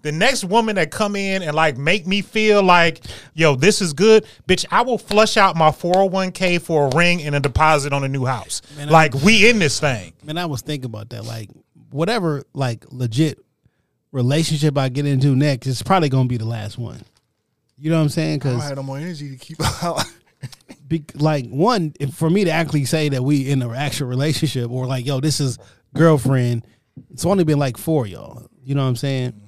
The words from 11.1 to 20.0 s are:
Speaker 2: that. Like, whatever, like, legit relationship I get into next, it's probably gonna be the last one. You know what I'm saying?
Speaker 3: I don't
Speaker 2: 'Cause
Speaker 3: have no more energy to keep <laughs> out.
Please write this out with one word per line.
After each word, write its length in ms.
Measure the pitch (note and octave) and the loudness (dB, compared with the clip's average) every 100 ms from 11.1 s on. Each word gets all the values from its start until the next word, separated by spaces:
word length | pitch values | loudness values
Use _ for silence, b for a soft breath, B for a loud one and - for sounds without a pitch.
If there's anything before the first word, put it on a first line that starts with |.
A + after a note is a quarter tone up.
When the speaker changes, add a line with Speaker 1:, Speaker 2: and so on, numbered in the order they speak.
Speaker 2:
that. 140 | A2+ A2+ | -14 -12
Like, 240 | A2+ G#2+ - _ _ _ | -12 -14 -20 _ _ _
whatever, 520 | C3+ E3 A#3 E3+ C#3+ - | -4 -2 0 -2 -4 -8
like, 320 | - C3 A2 - | -6 -4 -4 -12
legit 460 | B2+ A#2+ A2+ D#3 - _ _ _ _ _ _ _ | -6 -4 2 0 0 _ _ _ _ _ _ _
relationship 680 | C3+ B2 D3 D#3+ D#3 D3+ C#3+ | -2 0 2 0 0 0 2
I 120 | C3 | -2
get 160 | B2+ C#3+ | -2 0
into 300 | C#3 C#3+ C3 | 2 2 2
next, 320 | D3 C3 C3+ | 2 0 -4
it's 160 | B2 | -6
probably 260 | - F#3+ D3+ | 0 2 2
gonna 180 | C3 B2+ | 0 0
be 100 | B2 | -2
the 80 | A2 | -6
last 320 | A2+ G#2+ - | -8 -8 -10
one. 240 | A2+ - - _ _ _ _ _ _ _ | -12 -14 -20 _ _ _ _ _ _ _
You 140 | D3+ | -2
know 60 | D#3+ | 0
what 60 | |
I'm 60 | D3+ | 0
saying? 320 | E3+ D#3+ D3+ | 0 -2 -2
Speaker 3:
I 20 | C#3 | -2
don't 80 | B2 | -4
Speaker 2:
'Cause 80 | C#3+ | -4
Speaker 3:
have 80 | C#3 | -8
no 60 | |
more 140 | C3+ C3+ | -8 -10
energy 320 | E3+ D#3+ C#3+ | -10 -12 -14
to 80 | C3 | -16
keep 200 | - D#3+ | -18 -4
<laughs> 220 | - - | -4 -2
out. 200 | F3 C#3+ | -4 -4